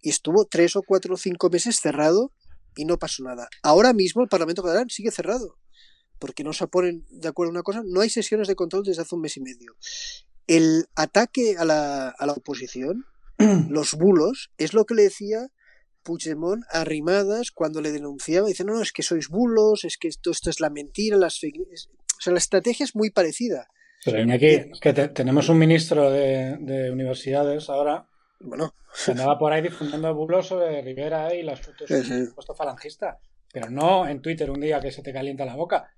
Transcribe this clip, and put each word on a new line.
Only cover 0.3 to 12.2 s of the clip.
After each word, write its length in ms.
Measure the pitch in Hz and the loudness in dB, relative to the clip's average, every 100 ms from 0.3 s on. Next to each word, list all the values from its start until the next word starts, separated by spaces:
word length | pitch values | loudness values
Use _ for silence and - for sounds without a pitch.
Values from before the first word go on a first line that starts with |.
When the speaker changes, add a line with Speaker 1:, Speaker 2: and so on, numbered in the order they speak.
| 214 202 | 2 4
Speaker 1:
tres 280 | 170 170 | 4 2
o 80 | 202 | 2
cuatro 320 | 190 190 180 | 0 0 0
o 20 | 185 | -4
cinco 300 | 196 175 180 | -4 0 2
meses 280 | 175 233 - | 2 0 -2
cerrado 520 | 160 143 151 180 262 _ - - - | -2 2 2 4 0 _ -20 -20 -20
y 120 | - 156 | -10 -4
no 120 | 170 | -2
pasó 240 | 160 - | -4 -8
nada. 260 | 127 123 120 - | -10 -12 -14 -4
Ahora 300 | 147 160 240 | 6 8 8
mismo 300 | 226 185 208 | 6 2 0
el 60 | 254 | 0
Parlamento 340 | 190 160 175 | 0 0 -2
catalán 280 | 180 170 247 | 0 0 -2
sigue 220 | - 214 | -6 -6
cerrado, 460 | - 175 240 208 _ _ - - _ _ - | -4 -4 -4 -6 _ _ -20 -20 _ _ -14
porque 240 | - - | -14 -8
no 100 | 147 | -8
se 140 | 151 165 | -6 0
ponen 400 | 185 180 170 147 | 2 0 -2 -12
de 180 | - 160 | -10 -10
acuerdo 220 | 147 175 | -4 -4
en 60 | 175 | -2
una 60 | |
cosa, 200 | 175 208 | -6 -6
no 160 | 214 180 | -2 0
hay 100 | 226 | 2
sesiones 380 | 233 202 214 202 | 0 -2 -2 0
de 80 | 190 | -2
control 260 | 170 185 | -2 -2
desde 200 | 202 170 | -2 -4
hace 120 | 165 | -4
un 60 | 175 | -6
mes 160 | 156 143 | -6 -8
y 40 | |
medio. 340 | 131 123 120 _ - - - - _ - - | -14 -16 -20 _ -16 -12 -12 -14 _ -20 2
El 380 | 165 160 160 165 - | 4 4 2 0 -4
ataque 580 | 156 - 233 - 233 180 | 0 2 2 0 0 0
a 80 | |
la, 440 | 165 151 147 139 131 | 2 2 0 -4 -6
a 180 | - | -6